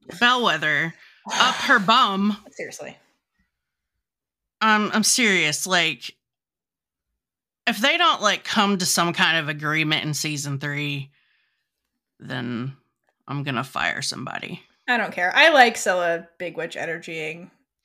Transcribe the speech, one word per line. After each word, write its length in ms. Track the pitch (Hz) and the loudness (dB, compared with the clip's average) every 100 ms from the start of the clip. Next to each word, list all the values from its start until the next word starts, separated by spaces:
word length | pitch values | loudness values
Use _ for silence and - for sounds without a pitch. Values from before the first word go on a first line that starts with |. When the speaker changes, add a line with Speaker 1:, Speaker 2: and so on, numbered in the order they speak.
| - 175 | -14 0
Speaker 1:
Bellwether 720 | 240 254 220 156 151 147 160 - - | 2 4 2 2 0 0 -2 -6 -20
Speaker 2:
<sighs> 200 | _ - | _ -4
Speaker 1:
up 220 | - 247 | 0 2
her 240 | - - 247 | 2 2 4
bum. 580 | 190 233 233 190 202 208 - | 4 4 4 2 0 -2 -8
Speaker 2:
Seriously. 460 | - 165 - 143 - _ _ _ _ _ _ _ _ _ _ _ _ _ _ _ - | -14 -14 -14 -16 -18 _ _ _ _ _ _ _ _ _ _ _ _ _ _ _ -2
Speaker 1:
Um, 300 | 220 214 208 | 2 2 2
I'm 120 | 220 | 0
serious. 640 | 202 - 226 185 156 147 190 | 2 2 2 2 2 -2 0
Like, 480 | 180 165 151 - - _ _ _ _ _ _ _ _ _ _ _ _ _ _ - | 0 0 -4 -12 -18 _ _ _ _ _ _ _ _ _ _ _ _ _ _ -6
if 120 | 220 | 0
they 200 | 262 339 | 0 2
don't, 220 | 349 285 | 2 2
like, 200 | 202 180 | 0 0
come 340 | - 226 202 202 | -2 2 2 2
to 80 | 180 | 0
some 260 | - 170 | 0 0
kind 240 | 170 180 165 | 2 2 2
of 100 | 147 | -2
agreement 560 | 151 151 156 156 156 | -4 -2 0 0 0
in 100 | 151 | -2
season 440 | 143 156 147 151 139 | -4 -4 -6 -6 -6
three, 520 | 147 143 147 143 135 _ _ _ _ _ _ _ _ _ _ _ | -6 -6 -6 -6 -10 _ _ _ _ _ _ _ _ _ _ _
then 560 | - 131 123 117 131 135 _ _ _ _ - | -12 -10 -8 -8 -8 -12 _ _ _ _ -12
I'm 160 | 143 | -8
gonna 180 | 143 120 | -6 -6
fire 400 | 135 - 80 - | -6 -4 -4 -4
somebody. 600 | 139 - - - - 170 _ _ - | -6 -8 -10 -10 -12 -14 _ _ -4
Speaker 2:
I 80 | 240 | -2
don't 160 | 190 | -2
care. 180 | 180 180 247 | -2 0 4
I 140 | 311 | 6
like 260 | 302 240 220 | 8 6 4
Scylla 500 | 208 180 175 170 170 - | 0 0 0 -2 -6 -12
Big 180 | 175 160 | -10 -8
Witch 200 | 165 - | -10 -8
energying 760 | 160 165 165 160 156 170 180 _ _ _ | -8 -8 -10 -10 -8 -10 -16 _ _ _